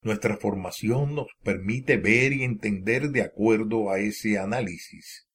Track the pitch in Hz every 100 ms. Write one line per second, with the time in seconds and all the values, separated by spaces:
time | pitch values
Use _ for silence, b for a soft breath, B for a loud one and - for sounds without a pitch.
0 | 110 104 113 104 101 98 90 - 107 127
1 | 143 147 - - - 92 95 123 131 120
2 | 92 117 131 139 127 107 107 98 95 123
3 | 147 131 98 - 107 110 110 113 104 95
4 | 104 101 110 104 95 120 107 85 - -
5 | - - _